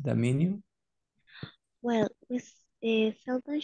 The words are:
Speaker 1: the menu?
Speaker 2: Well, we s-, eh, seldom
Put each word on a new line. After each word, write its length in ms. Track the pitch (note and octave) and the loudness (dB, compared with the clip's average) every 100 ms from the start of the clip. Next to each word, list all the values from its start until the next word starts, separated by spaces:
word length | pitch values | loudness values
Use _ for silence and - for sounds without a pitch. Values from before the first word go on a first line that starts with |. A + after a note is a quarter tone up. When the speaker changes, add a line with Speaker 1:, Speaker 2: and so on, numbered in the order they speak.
Speaker 1:
the 140 | C3+ A2+ | -2 0
menu? 460 | A#2+ C#3 F3+ G#3 - _ _ _ _ _ _ - - - _ _ | 2 2 0 -2 -12 _ _ _ _ _ _ -18 -18 -18 _ _
Speaker 2:
Well, 260 | A#3+ A3+ G#3 - - | -2 0 0 -4 -8
we 80 | B3 | -8
s-, 260 | - - _ _ | -8 -20 _ _
eh, 300 | A3+ A3 A3 - B3+ | 0 2 2 -2 -6
seldom 340 | B3+ C#4+ D4+ | -6 -4 -6